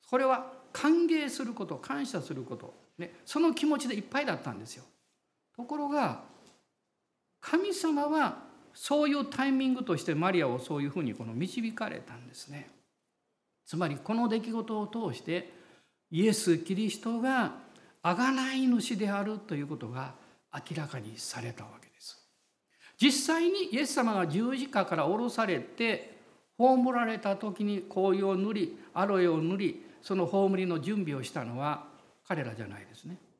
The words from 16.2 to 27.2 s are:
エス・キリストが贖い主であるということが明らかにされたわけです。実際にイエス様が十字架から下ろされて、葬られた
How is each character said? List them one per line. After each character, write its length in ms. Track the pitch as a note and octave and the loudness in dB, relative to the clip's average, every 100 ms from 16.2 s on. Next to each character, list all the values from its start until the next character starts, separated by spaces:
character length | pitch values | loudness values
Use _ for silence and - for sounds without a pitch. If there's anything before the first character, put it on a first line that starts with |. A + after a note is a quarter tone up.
| G#3+ | 4
エ 80 | |
ス・ 240 | A3 - E3 | 4 4 2
キ 160 | E3 | 2
リ 160 | F#3+ G#3+ | 0 0
ス 120 | - | -2
ト 180 | A3+ A#3 | -4 0
が 340 | B3+ C4 G#3 - - - - _ | 2 2 0 -4 -18 -20 -20 _
贖 520 | E3+ F#3 B3+ C4 C4 | 0 2 2 2 0
い 140 | C4 C4 | 2 4
主 300 | A#3+ - G#3+ | 4 2 -2
で 140 | G#3 | -2
あ 120 | G3+ | -2
る 140 | G3+ G#3+ | -2 -6
と 160 | G3+ | -6
い 80 | D3 | -6
う 60 | C#3+ | -4
こ 100 | D3+ | -8
と 120 | A2+ | -8
が 260 | B2+ C3+ - - _ _ | -8 -10 -14 -20 _ _
明 240 | D3 - D#3+ | -14 -8 -8
ら 100 | D3 | -6
か 120 | C#3 | -8
に 140 | G#2+ A2 | -10 -12
さ 220 | - - | -10 -8
れ 140 | A#2+ | -10
た 100 | A#2 G#2 | -10 -16
わ 60 | - | -18
け 80 | - | -20
で 60 | _ | _
す。 180 | - - _ _ _ _ _ _ - - | -18 -18 _ _ _ _ _ _ -20 4
実 100 | C4+ | 4
際 340 | C4+ - E4 E4+ | 4 2 2 2
に 280 | G4 F#4 | 2 0
イ 40 | A3+ | -2
エ 80 | C#4+ | 0
ス 80 | |
様 200 | - A#3 | 2 2
が 140 | G3+ E3+ | 2 2
十 280 | E3 A#3+ C4+ | 2 0 -2
字 100 | C4+ | 0
架 180 | G#3+ F#3 | 0 0
か 120 | E3 | 2
ら 80 | D3 | 2
下 120 | G#3 | 2
ろ 120 | A#3+ | 0
さ 160 | A#3 G#3+ | 0 0
れ 140 | D#3 | 0
て、 580 | - - A#3 G#3 - - - _ _ - | -2 -2 -2 -2 -6 -20 -20 _ _ 4
葬 340 | B3+ B3+ B3 | 6 6 4
ら 140 | A#3+ A#3 | 2 0
れ 120 | |
た 200 | A3 | 0